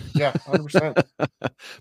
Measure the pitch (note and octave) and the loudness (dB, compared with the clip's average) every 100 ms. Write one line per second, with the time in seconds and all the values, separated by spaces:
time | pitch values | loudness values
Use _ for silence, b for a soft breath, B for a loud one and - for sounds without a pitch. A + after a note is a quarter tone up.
0 | - D3+ C#3+ - - E3+ D3 F#3 D3+ C3 | -4 0 2 0 0 -2 2 2 2 0
1 | - - C#3+ _ C3+ - B B | -2 -2 -6 _ -8 -8 B B